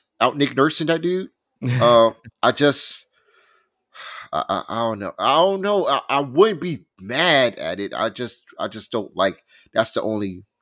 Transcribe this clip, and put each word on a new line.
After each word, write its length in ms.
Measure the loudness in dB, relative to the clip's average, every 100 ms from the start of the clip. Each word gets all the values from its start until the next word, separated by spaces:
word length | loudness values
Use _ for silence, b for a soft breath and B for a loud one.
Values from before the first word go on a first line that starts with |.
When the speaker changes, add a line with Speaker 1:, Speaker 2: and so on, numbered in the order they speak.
| _ -2
Speaker 1:
out 160 | 0 0
Nick 180 | 0 2
Nurse 240 | 0 0
and 100 | -2
that 100 | -2
dude. 280 | -2 -4 -6 _ _ _
Speaker 2:
<laughs> 60 | -2 2
Speaker 1:
Uh, 300 | 6 6 4 0 -16 -2
I 80 | 0
just, 560 | 2 2 2 -4 -10 -16 _ _ _ _ _ _ _ _ B B B B
I, 120 | -6 -4
I, 160 | -4 -4
I 60 | -4
don't 220 | -4 -4
know. 140 | -8 -2
I 180 | 2 4
don't 240 | 2 0
know. 260 | 0 0 0
I, 140 | 0 0
I 120 | -2
wouldn't 400 | 0 4 4 2
be 240 | -6 -8 _ _
mad 540 | -6 0 4 4 2 0
at 240 | -6 -6
it. 140 | -6 -4
I 140 | -4
just, 340 | -4 -10 -12 _ -10
I 80 | -8
just 240 | -10 -8
don't 240 | -8 -6 -2
like, 280 | -2 -2 b b b
that's 180 | -2 -2
the 100 | -2
only 400 | -4 -4 -6 -10 -18 _